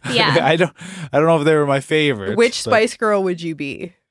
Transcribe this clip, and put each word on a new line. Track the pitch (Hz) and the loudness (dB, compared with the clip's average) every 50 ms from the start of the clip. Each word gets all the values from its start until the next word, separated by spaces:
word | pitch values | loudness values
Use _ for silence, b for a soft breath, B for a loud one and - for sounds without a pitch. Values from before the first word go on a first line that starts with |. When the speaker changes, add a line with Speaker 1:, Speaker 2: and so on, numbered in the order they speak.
| - - | -8 -2
Speaker 1:
Yeah. | 254 233 220 185 120 170 | 0 2 2 2 2 2
Speaker 2:
<laughs> | |
I | - 135 160 | 2 2 2
don't, | 165 180 - - B 165 180 190 190 165 139 | 2 0 -2 -2 B -16 -18 -14 -14 -12 -2
I | - 139 | 0 2
don't | 156 165 | 4 4
know | 165 156 | 4 4
if | 143 | 4
they | 160 156 | 2 2
were | 151 147 143 | 2 2 2
my | 139 139 | 0 -2
favorite, | 135 - 156 156 151 147 127 104 98 98 107 214 | -2 0 0 0 2 0 0 -2 -4 -4 0 2
Speaker 3:
Which | 233 254 - - - | 2 2 0 -2 -2
Speaker 2:
but | - | 0
Speaker 3:
Spice | 247 214 220 220 - - | 2 2 2 0 -2 -4
Girl | 233 214 208 196 190 | -2 0 0 0 0
would | 185 180 165 | -2 -4 -4
you | 170 165 160 | -6 -8 -8
be? | 139 147 139 120 - - 175 - _ _ _ | -8 -8 -8 -8 -10 -12 -14 -16 _ _ _